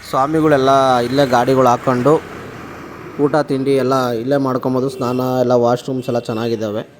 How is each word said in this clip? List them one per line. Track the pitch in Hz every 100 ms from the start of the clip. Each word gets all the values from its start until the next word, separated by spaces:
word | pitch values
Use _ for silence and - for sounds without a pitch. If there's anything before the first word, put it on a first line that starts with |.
| -
ಸ್ವಾಮಿಗಳೆಲ್ಲ | 139 139 160 156 143 131 139 135 127
ಇಲ್ಲೇ | 120 135 139
ಗಾಡಿಗಳು | 120 123 131 127
ಹಾಕ್ಕೊಂಡು | 120 - 123 123 156 - - - - - - - - - -
ಊಟ | 143 156
ತಿಂಡಿ | 139 135 135 135
ಎಲ್ಲ | 127 135 127
ಇಲ್ಲೇ | 117 123 143
ಮಾಡ್ಕೊಬೋದು. | 135 127 131 127 135
ಸ್ನಾನ | 127 123 127 127 127
ಎಲ್ಲ | 123
ವಾಶ್‌ರೂಮ್ಸ್ | 123 117 120 - 131 123
ಎಲ್ಲ | 120
ಚೆನ್ನಾಗಿದ್ದಾವೆ. | 117 110 117 113 110 107 - -